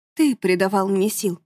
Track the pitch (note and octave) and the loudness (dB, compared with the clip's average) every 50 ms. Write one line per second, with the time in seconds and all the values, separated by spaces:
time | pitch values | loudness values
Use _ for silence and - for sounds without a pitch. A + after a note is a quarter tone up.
0 | _ _ _ - D#4+ D4 B3 - - F#3+ F#3 F3+ F#3+ F#3+ G3 G3 F#3+ G3 G3 G3 | _ _ _ 0 0 0 0 0 0 0 0 2 0 0 0 0 0 0 0 0
1 | F#3+ G#3+ G#3+ - - G3 F3 - _ | 0 -2 -2 -4 -4 -6 -6 -8 _